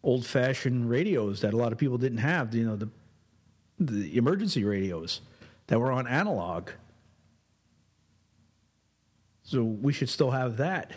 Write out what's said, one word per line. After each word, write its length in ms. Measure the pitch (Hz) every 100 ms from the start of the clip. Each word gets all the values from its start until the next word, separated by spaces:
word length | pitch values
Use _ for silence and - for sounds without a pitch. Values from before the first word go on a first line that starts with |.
old-fashioned 840 | - 127 123 135 127 131 131 123 117
radios 520 | 123 202 151 104 98
that 120 | 107
a 40 | 113
lot 140 | 120
of 60 | 113
people 200 | 139 123
didn't 220 | 131 117
have, 340 | 131 175 117
you 120 | 113 113
know, 100 | 104
the, 140 | 107 - - _ _ _ _ _ _ -
the 380 | 151 104 87 110
emergency 460 | 123 190 214 135
radios 580 | 101 98 95 85 82 - - - - - -
that 120 | 117
were 120 | 127
on 160 | 131 120
analog. 600 | 131 208 131 87 87 - - - - _ _ _ _ _ _ _ _ _ _ _ _ _ _ _ _ _ _ _ _ _ _ _ _
So 200 | - 131
we 300 | 113 107 135
should 160 | 139 123
still 220 | - 139
have 260 | 131 127 110
that. 340 | 156 185 -